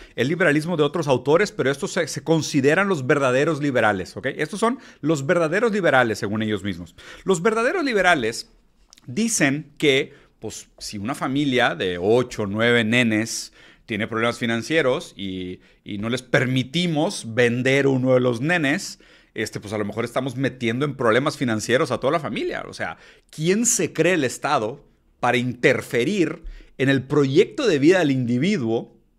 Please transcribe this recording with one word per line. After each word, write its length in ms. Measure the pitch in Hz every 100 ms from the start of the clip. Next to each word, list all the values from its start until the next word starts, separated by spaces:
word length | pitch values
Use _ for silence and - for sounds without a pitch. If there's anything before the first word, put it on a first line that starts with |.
| - -
es 120 | 127
liberalismo 500 | 170 175 147 156 165
de 60 |
otros 240 | 151 175 147
autores, 440 | 127 139 165 202
pero 200 | - 139
estos 220 | 143 196
se, 140 | 190 160
se 160 | 139
consideran 640 | - 160 - 147 131 165 196
los 200 | 165 127
verdaderos 520 | 147 135 127 147 143
liberales, 560 | 147 120 110 98 85 104
¿ok? 100 | 131 131
Estos 220 | 151 196
son 180 | 226 269 - -
los 240 | 147 156 135
verdaderos 460 | 175 156 190 233
liberales, 480 | 202 165 131 120 101
según 240 | 104 107
ellos 200 | 110 104
mismos. 320 | 98 87 85 - - -
Los 180 | 180 180
verdaderos 420 | 214 220 247 370
liberales 680 | 277 208 180 160 110 - - _ _ _ _ - -
dicen 680 | 123 226 - 143 143 - -
que, 340 | 151 135 - - _ _
pues, 300 | 107 - - _
si 220 | - 107
una 160 | 104 -
familia 580 | 131 135 147 123 123
de 240 | 165 95 87
ocho 440 | 95 123 123 -
o 20 | 101
nueve 380 | 104 117 120
nenes 680 | 110 120 117 107 113 - - - - _ -
tiene 180 | 107 110
problemas 320 | 110 117 123
financieros 800 | 120 117 113 160 135 147 - -
y, 420 | 95 92 90 92 _ _
y 140 | - 104
no 120 | 110
les 120 | 127
permitimos 1120 | - 139 127 131 131 165 180 147 151 - 113
vender 540 | 113 120 120 131 139 135
uno 260 | 131 131
de 60 | 127
los 220 | 123 117
nenes, 580 | 147 180 139 180 - - _ - _
este, 260 | - 107 107
pues, 140 | 101
a 40 | 107
lo 60 | 101
mejor 200 | 110 117
estamos 300 | 135 131 123
metiendo 500 | 135 135 113 123 147
en 100 | 139
problemas 400 | 120 113 147 135
financieros 540 | 123 107 110 123 151
a 100 | 117
toda 120 | 127
la 80 | 165
familia. 440 | 143 233 349 - -
O 60 |
sea, 240 | - 92 82 - - _
¿quién 340 | - 160 208 240
se 260 | - 165
cree 220 | - 160
el 100 | 180
Estado 640 | 127 - 135 143 107 143 _ _ _ _
para 180 | 123 123
interferir 1080 | 123 - 147 113 - 123 135 208 156 - - - - -
en 120 | 135
el 140 | 135
proyecto 600 | 131 151 135 147 - - 247
de 140 | 147
vida 200 | 147 190
del 120 | 151
individuo 840 | 131 120 123 175 208 113 117 - _ _